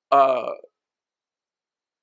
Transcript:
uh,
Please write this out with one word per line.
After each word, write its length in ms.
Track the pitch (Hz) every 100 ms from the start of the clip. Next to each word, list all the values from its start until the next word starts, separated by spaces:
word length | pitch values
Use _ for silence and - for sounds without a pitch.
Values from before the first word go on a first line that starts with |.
| -
uh, 420 | 139 135 127 - - - _ _ _ _ _ _ _ _ _ _ _ _ _